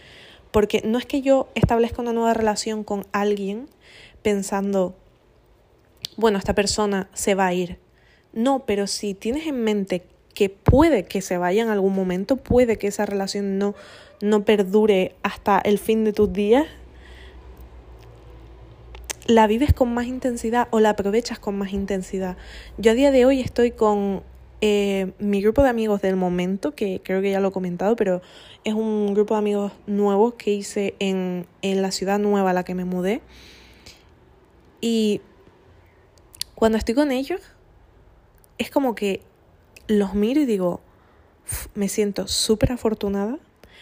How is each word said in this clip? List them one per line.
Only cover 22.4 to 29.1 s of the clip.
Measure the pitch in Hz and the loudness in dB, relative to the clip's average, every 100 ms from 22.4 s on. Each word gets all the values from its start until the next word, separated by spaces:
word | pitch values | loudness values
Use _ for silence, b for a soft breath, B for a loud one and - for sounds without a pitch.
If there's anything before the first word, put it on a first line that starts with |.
| B B B B | B B B B
Yo | 208 | 2
a | |
día | 226 285 | 6 6
de | 269 247 | 6 6
hoy | 269 | 4
estoy | 247 - 240 | 0 0 0
con, | 233 214 208 202 190 - - - - | 2 2 2 0 -4 -8 -20 -18 -2
eh, | 214 208 202 196 185 - | 0 2 0 -2 -4 -4
mi | 208 202 | -2 0
grupo | 208 226 | 2 4
de | 277 | 4
amigos | 233 220 202 | 2 0 0
del | 190 190 | 0 0
momento, | 180 180 180 196 294 | 0 0 -2 -4 -6
que | 294 202 185 | -4 -6 -6
creo | - 190 | -4 -2
que | 196 | 0
ya | 196 | 0
lo | 196 | 0
he | |
comentado, | 190 185 175 190 226 | -2 -6 -2 0 0
pero | 202 180 B B B B | 0 -2 B B B B
es | - | -6
un | 214 220 214 202 | -4 -2 0 0